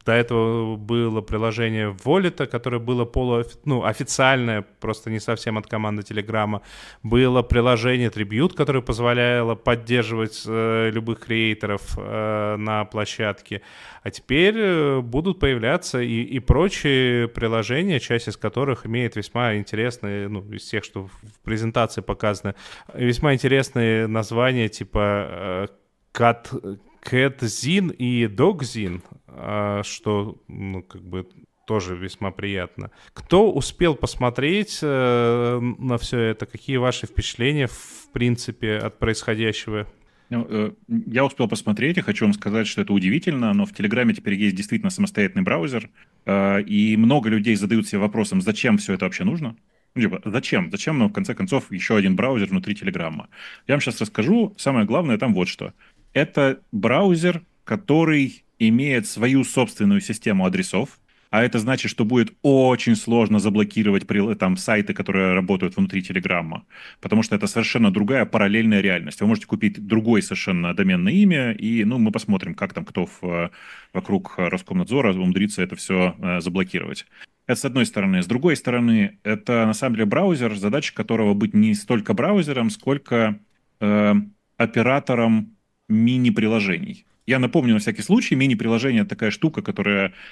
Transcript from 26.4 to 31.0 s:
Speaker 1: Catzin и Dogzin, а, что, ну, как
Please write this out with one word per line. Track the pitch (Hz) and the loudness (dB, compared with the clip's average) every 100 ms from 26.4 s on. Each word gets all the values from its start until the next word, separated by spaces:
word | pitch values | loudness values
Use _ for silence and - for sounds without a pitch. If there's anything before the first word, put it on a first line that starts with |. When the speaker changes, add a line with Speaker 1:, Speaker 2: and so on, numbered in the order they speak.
| - - 95 101 _ _ | -4 -12 -12 -14 _ _
Speaker 1:
Catzin | - 127 135 127 113 - 127 190 180 - | -4 0 0 0 -6 -4 -2 0 0 -2
и | 123 123 113 | -2 0 0
Dogzin, | 101 165 185 123 117 95 87 - - _ | 2 0 0 -6 -6 -6 -6 -12 -20 _
а, | 64 101 104 104 101 | -14 -8 -4 -2 -4
что, | 101 - 107 104 104 - - | -6 -8 -4 -2 -4 -10 -16
ну, | 98 98 95 | -12 -8 -10
как | 90 92 | -12 -18